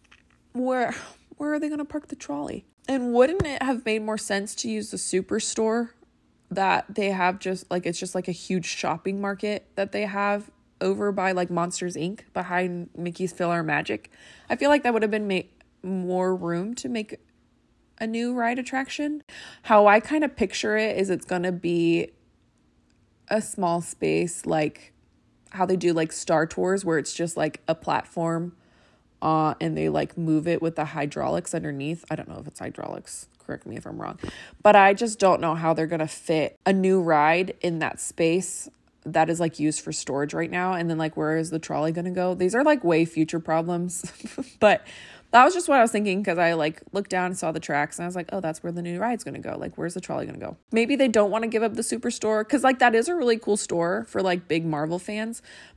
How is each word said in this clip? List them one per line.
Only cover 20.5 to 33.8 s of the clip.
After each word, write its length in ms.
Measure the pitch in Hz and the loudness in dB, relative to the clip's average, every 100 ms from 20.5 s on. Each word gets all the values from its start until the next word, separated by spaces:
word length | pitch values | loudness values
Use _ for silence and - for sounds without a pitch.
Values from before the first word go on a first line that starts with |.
| - 214 214 | -2 -2 0
it 200 | 220 - | 0 0
is 140 | 196 | 0
it's 160 | 170 - | -2 -2
gonna 260 | 180 180 | -2 -2
be 600 | 175 170 170 170 170 - _ _ _ _ _ _ _ _ _ _ _ - | -2 -2 2 2 2 0 _ _ _ _ _ _ _ _ _ _ _ -4
a 140 | 214 | -4
small 380 | 214 - 180 170 | -2 -2 0 0
space, 640 | 170 - 160 160 170 - 165 | -4 -4 -2 0 -2 -4 -2
like 460 | 160 151 - - _ _ _ _ _ _ | 0 0 -4 -20 _ _ _ _ _ _
how 160 | 190 180 | -4 0
they 100 | 185 | 2
do, 160 | 175 | 2
like, 200 | 165 160 | 2 0
Star 340 | - - 160 160 | -4 0 2 2
Tours, 380 | - 180 196 | 0 0 0
where 140 | 190 160 | 0 -2
it's 140 | 147 | -2
just, 240 | - 170 - | -4 -4 -2
like, 240 | 156 - - | -4 -4 -4
a 60 | |
platform, 800 | 160 - 147 - - 165 165 175 - _ _ _ _ _ - | -4 0 -2 -2 -4 -2 -2 -4 -10 _ _ _ _ _ -4
uh, 340 | 156 156 156 - | 0 2 2 0
and 160 | 160 156 | -4 -2
they, 120 | 156 | 0
like, 280 | 151 151 - | 0 -2 -4
move 300 | 160 156 165 | 0 2 2
it 160 | 165 | 0
with 140 | 165 165 | -2 -2
the 100 | 147 | -6
hydraulics 680 | 151 143 147 131 165 180 | -4 -6 -4 -2 -2 -4
underneath. 500 | 165 160 139 143 170 - | -6 -6 -6 -6 -8 -8
I 40 | |
don't 140 | 156 - | -10 -8
know 100 | - | -14
if 80 | 147 | -16
it's 140 | - | -12
hydraulics. 680 | - - - - - - - _ | -12 -10 -10 -12 -12 -18 -18 _
Correct 220 | - - - | -14 -14 -12
me 100 | |
if 80 | - | -14